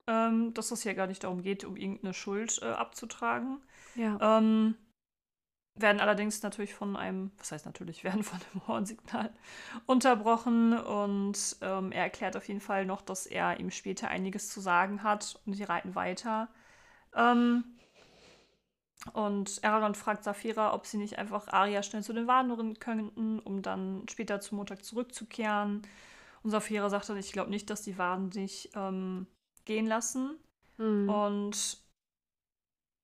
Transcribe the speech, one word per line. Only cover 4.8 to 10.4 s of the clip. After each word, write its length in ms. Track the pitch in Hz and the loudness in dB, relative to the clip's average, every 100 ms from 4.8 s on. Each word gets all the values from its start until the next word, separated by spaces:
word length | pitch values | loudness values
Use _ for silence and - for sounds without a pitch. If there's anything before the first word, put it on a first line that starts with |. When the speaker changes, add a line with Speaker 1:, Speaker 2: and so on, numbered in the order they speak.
| _ _ _ _ _ _ _ _ _ | _ _ _ _ _ _ _ _ _
Speaker 1:
werden 260 | - 208 208 | 2 4 6
allerdings 420 | 202 202 214 208 | 4 2 0 -2
natürlich 320 | 208 208 202 | -6 -6 -8
von 220 | - 202 196 | -6 -6 -4
einem, 360 | 190 190 190 - | -4 -4 -6 -8
was 140 | - | -10
heißt 120 | 151 - | -10 -10
natürlich, 380 | - - - | -12 -12 -6
<laughs> 0 | |
werden 180 | 185 202 | -2 -2
von 160 | 202 185 - | -2 -8 -10
einem 140 | 190 - | -10 -4
Hornsignal 640 | 226 196 226 - 233 214 - - - - 226 - | -2 -2 -6 -8 -4 -4 -8 -18 -16 -14 -6 4
unterbrochen 920 | 262 262 233 214 226 | 6 8 6 6 4